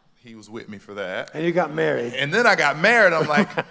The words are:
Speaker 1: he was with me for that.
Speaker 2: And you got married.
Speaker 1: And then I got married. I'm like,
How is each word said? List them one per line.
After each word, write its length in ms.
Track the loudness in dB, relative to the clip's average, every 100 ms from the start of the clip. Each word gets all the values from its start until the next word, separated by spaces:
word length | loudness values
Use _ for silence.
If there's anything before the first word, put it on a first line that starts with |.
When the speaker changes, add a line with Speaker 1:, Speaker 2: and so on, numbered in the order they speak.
| _ _
Speaker 1:
he 180 | -20 -20
was 140 | -16
with 180 | -16 -14
me 80 | -16
for 160 | -14
that. 380 | -10 -8 -8 -8
Speaker 2:
And 100 | -6
you 80 | -2
got 220 | 0 -2
married. 400 | -2 -2 -2 -4
Speaker 1:
And 180 | -4 -2
then 140 | 2 2
I 100 | 4
got 220 | 2 2
married. 340 | 2 6 4
I'm 140 | 4 0
like, 220 | 0 0 -2 -4